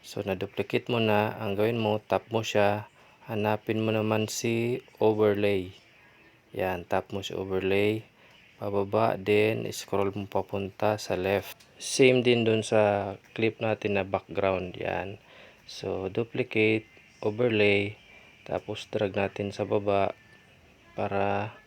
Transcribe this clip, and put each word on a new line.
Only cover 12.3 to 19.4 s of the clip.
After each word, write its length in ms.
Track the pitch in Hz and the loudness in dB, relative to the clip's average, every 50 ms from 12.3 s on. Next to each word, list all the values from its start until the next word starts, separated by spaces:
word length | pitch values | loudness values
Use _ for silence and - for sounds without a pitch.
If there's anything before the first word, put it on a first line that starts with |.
| 120 117 113 | 4 4 4
dun 160 | 113 110 110 107 | 2 2 0 0
sa 480 | - 117 107 107 104 104 101 98 101 98 - _ - - | 2 4 4 4 4 4 2 -2 -4 -8 -10 _ -14 -4
clip 240 | - 113 113 107 - | -2 -2 -2 -2 -2
natin 400 | 117 110 110 - - 104 101 98 | -2 -2 -2 -2 -2 -2 0 0
na 80 | 95 | 0
background. 720 | 95 98 92 - - 82 98 95 95 95 92 92 90 87 - | -2 -4 -4 -4 -4 -4 0 0 2 0 0 -4 -6 -8 -6
Yan. 400 | 85 87 92 90 90 98 107 - _ - - - - - - _ _ | -6 -4 -4 -4 -6 -8 -10 -14 _ -20 -20 -20 -20 -20 -20 _ _
So, 400 | - - - - 98 95 92 92 | -18 -14 -8 -6 -6 -4 -4 -4
duplicate, 800 | 95 98 113 120 - - 123 123 - - - 107 110 110 92 - _ - - - _ _ _ | -4 -4 -4 -4 -4 -4 -6 -6 -2 0 2 2 4 2 0 -2 _ -20 -20 -20 _ _ _
overlay, 800 | - 107 107 110 123 123 110 107 104 104 101 101 101 110 110 - - - - - - - - _ - | -4 -4 -2 0 0 2 4 4 4 4 4 2 0 -2 -6 -12 -20 -20 -20 -20 -20 -20 -20 _ -10
tapos 400 | - - 90 - - 107 - - | -8 -8 -6 -6 -8 -10 -10 -10
drag 260 | - - 107 107 98 95 | -6 -4 -2 -2 -2 0
natin 380 | 101 98 95 - - | -2 -4 -4 -4 -6